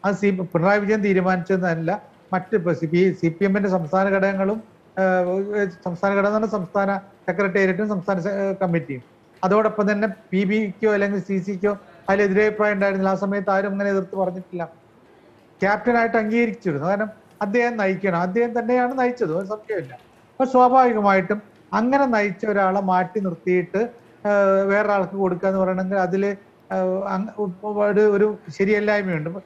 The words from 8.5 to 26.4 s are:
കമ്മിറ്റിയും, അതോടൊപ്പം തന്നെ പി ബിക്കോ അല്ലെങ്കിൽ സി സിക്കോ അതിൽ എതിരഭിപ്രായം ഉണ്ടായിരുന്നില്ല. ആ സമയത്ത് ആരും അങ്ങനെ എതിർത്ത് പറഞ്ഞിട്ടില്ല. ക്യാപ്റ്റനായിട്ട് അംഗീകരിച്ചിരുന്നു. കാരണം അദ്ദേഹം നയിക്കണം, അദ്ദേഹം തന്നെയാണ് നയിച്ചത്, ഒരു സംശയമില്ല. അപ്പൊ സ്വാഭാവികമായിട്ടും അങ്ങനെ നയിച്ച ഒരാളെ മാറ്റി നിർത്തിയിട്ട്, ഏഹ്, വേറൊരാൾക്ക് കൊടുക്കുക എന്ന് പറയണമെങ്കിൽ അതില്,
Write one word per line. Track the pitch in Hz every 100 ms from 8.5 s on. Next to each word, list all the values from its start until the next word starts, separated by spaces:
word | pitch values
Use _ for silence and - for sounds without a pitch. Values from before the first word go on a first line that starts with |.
| 190
കമ്മിറ്റിയും, | 185 170 143 131 - _ _ _
അതോടൊപ്പം | 185 202 214 214 202
തന്നെ | 208 214 190 -
പി | 185
ബിക്കോ | 202 214 214 - 220
അല്ലെങ്കിൽ | 208 202 196
സി | 180 196
സിക്കോ | 185 190 208 202 - - -
അതിൽ | 196
എതിരഭിപ്രായം | 202 190 214 214 208
ഉണ്ടായിരുന്നില്ല. | 202 196 190 190
ആ | 190
സമയത്ത് | 196 202 202
ആരും | 196 202
അങ്ങനെ | 196 202
എതിർത്ത് | 196 185 196
പറഞ്ഞിട്ടില്ല. | 185 180 180 175 165 - _ - _ - - - _ _
ക്യാപ്റ്റനായിട്ട് | 190 208 220 233 226 233
അംഗീകരിച്ചിരുന്നു. | 214 233 233 196 190 143 165
കാരണം | 196 214 - - -
അദ്ദേഹം | 208 233 240 226
നയിക്കണം, | 196 190 196 170
അദ്ദേഹം | 180 196 240 233
തന്നെയാണ് | 226 247 247 262
നയിച്ചത്, | 247 247 185 160
ഒരു | 196
സംശയമില്ല. | 214 - 208 139 - _ _ _
അപ്പൊ | _ 254
സ്വാഭാവികമായിട്ടും | 254 247 262 254 214 202 196 180 208 - _ _
അങ്ങനെ | 202 233 277 277
നയിച്ച | 226 208 175 214
ഒരാളെ | 202 190 190
മാറ്റി | 190 185 180 214
നിർത്തിയിട്ട്, | 190 165 - 180 175 190 240 - - - 208
ഏഹ്, | 202 196 190 196
വേറൊരാൾക്ക് | 202 208 202 180 196
കൊടുക്കുക | 190 175 190
എന്ന് | 190
പറയണമെങ്കിൽ | 185 185 185 196
അതില്, | 180 190 202 196